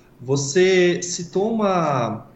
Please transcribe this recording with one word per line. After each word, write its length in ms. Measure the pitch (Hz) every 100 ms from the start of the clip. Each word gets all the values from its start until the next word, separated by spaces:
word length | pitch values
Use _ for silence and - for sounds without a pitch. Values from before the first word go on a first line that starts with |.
| _ -
Você 800 | 120 139 135 185 185 185 180 175
citou 480 | - - 170 185 214
uma, 760 | 226 202 180 156 135 113 110 -